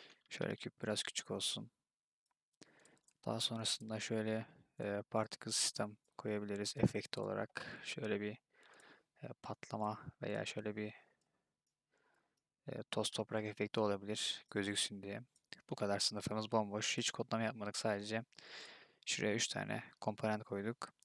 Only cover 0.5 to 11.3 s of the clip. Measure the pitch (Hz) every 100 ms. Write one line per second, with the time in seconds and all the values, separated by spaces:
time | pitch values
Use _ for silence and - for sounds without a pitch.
0.5 | 101 - - 107 107 - - - 98 -
1.5 | - - _ _ _ _ _ _ _ _
2.5 | _ - - - - - _ - 113 -
3.5 | 113 113 - 110 110 - 113 110 110 110
4.5 | - - - 104 101 104 113 110 - -
5.5 | 113 - - 104 107 _ - 107 107 104
6.5 | 101 104 - 110 107 - - 104 101 104
7.5 | - - - - - 110 104 104 107 _
8.5 | _ - - - - _ _ 120 117 -
9.5 | - - 110 107 110 - - 110 104 107
10.5 | - 107 107 107 - - _ _